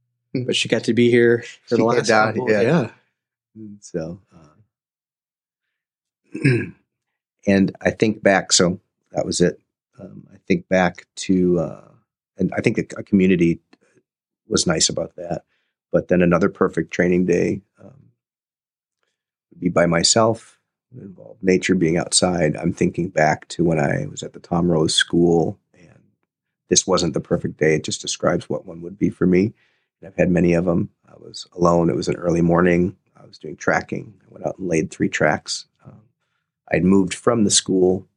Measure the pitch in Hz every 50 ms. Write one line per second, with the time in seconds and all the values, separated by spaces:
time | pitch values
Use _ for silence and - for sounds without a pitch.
0 | _ _ _ _ _ _ - 127 123 127 110 - - 107 120 110 - 117 110 117
1 | 120 120 123 120 120 117 120 117 - - - _ _ - 120 113 110 117 123 120
2 | 110 110 110 107 110 110 101 - - 110 107 101 101 120 165 160 117 - - _
3 | _ _ _ _ _ _ _ _ _ _ _ 107 110 104 101 101 - - - 85
4 | 80 82 87 98 98 _ 92 82 78 73 76 107 107 _ _ _ _ _ _ _
5 | _ _ _ _ _ _ _ _ _ _ _ _ _ _ _ _ _ _ _ _
6 | _ _ _ _ _ _ - - 139 135 120 107 92 - - _ _ _ _ _
7 | _ _ _ _ _ _ _ _ - 101 98 98 95 90 - - - 92 92 -
8 | 113 110 107 - - 101 95 90 87 - - - 90 87 92 - _ _ _ _
9 | _ _ 87 82 - 90 85 - 87 87 - _ _ _ _ _ _ _ _ -
10 | 95 98 104 95 - _ 95 - _ - 95 90 - - 92 92 90 87 - -
11 | _ _ - - - - 95 92 90 90 87 85 78 64 50 50 - _ _ _
12 | _ _ _ _ _ _ _ - 95 85 - 104 - 127 107 95 - - - -
13 | - - 104 95 92 95 92 85 87 85 80 - _ _ _ _ _ _ _ _
14 | _ _ _ _ _ _ _ _ _ - 107 92 - 90 80 80 - - 78 -
15 | 82 - _ 85 87 85 87 - _ _ _ _ _ _ _ _ _ - - 85
16 | - - 90 90 87 87 87 82 101 92 - - 95 87 - 85 - - - -
17 | 90 90 90 90 90 90 87 90 90 95 101 101 _ _ _ _ - - - _
18 | 113 _ _ _ _ _ _ _ _ _ _ _ _ _ _ _ _ _ _ _
19 | _ _ _ _ _ _ _ _ _ _ _ 85 87 87 85 85 85 85 82 85
20 | - - - 113 110 113 107 - - - _ _ _ _ _ _ _ _ 123 120
21 | 98 95 90 - 110 110 110 - 92 95 92 90 - - 92 90 82 80 82 82
22 | - - - - 95 87 87 85 82 73 - - - 90 - - 90 87 - -
23 | 82 76 - 78 78 76 73 - - - - - 85 82 80 78 71 - 90 -
24 | 50 - - - - - - 82 - - - 85 87 87 87 - - - - -
25 | - - - 85 87 85 85 85 78 - - _ _ _ _ _ 85 82 - _
26 | _ _ _ _ _ _ _ _ _ _ _ _ _ - 92 - - 95 90 85
27 | 87 78 65 78 - - 87 85 - 82 - - 78 78 78 76 - - - -
28 | - - - - 87 76 87 85 - - - - - 92 82 85 85 87 98 -
29 | - 87 - - 92 90 90 92 98 117 - _ _ _ _ _ _ _ _ _
30 | 82 - - - 87 90 87 85 87 87 85 85 90 92 85 - - - _ _
31 | _ _ - - 80 80 - - - _ - 90 87 85 87 85 82 82 60 82
32 | 90 85 - - 85 87 82 85 85 85 85 82 92 90 87 87 90 101 - _
33 | _ _ _ - - - - - - 76 - - - - - - - - - 90
34 | 85 110 - _ _ _ - - 90 - - - 95 87 85 80 - 82 - -
35 | 90 73 - - 78 76 82 - - - - - - _ _ _ _ - - -
36 | _ _ _ _ _ _ _ _ _ _ _ _ _ - - 85 87 92 98 98
37 | 95 90 - - - 120 120 117 101 98 - - - - 95 92 90 92 92 101
38 | - _ _